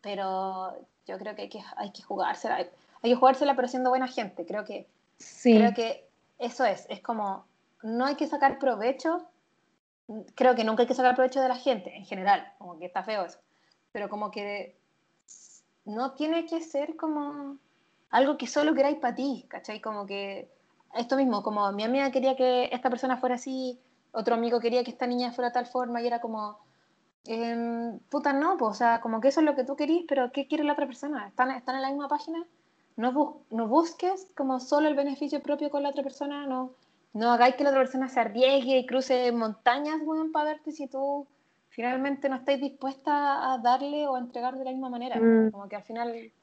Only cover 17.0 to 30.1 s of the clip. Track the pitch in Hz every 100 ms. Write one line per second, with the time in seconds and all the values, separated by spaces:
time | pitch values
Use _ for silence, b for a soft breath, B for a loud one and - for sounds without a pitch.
17 | 320 294 285 294 277 277 _ _ _ _
18 | _ - 269 302 233 294 302 311 277 302
19 | 254 - 277 240 - - - 214 220 214
20 | 202 202 196 196 - _ _ _ _ 220
21 | 240 269 269 208 202 214 202 202 220 262
22 | 277 262 262 262 254 247 247 254 254 240
23 | 262 247 254 247 269 262 254 247 _ _
24 | _ 226 214 233 233 240 233 247 240 233
25 | 247 247 247 240 247 247 240 254 247 240
26 | 233 233 233 220 208 208 _ _ _ _
27 | _ _ - 226 233 233 233 233 233 214
28 | _ 285 285 269 320 381 226 202 240 233
29 | 233 220 254 277 311 285 262 277 294 330
30 | 339